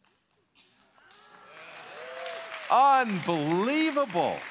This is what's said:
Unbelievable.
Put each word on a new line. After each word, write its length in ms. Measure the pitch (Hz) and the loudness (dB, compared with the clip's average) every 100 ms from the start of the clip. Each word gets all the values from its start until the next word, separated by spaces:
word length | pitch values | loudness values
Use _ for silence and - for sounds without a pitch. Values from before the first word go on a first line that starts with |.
| _ _ _ _ _ _ _ _ _ _ - - _ - - - 165 - - - - - - - - - - | _ _ _ _ _ _ _ _ _ _ -20 -20 _ -20 -20 -20 -20 -18 -18 -16 -14 -12 -10 -10 -10 -10 2
Unbelievable. 1700 | 226 277 262 240 190 165 170 147 175 220 302 320 285 277 175 131 82 - | 6 6 6 4 -2 -2 -2 0 0 2 0 0 0 0 0 -2 -2 -6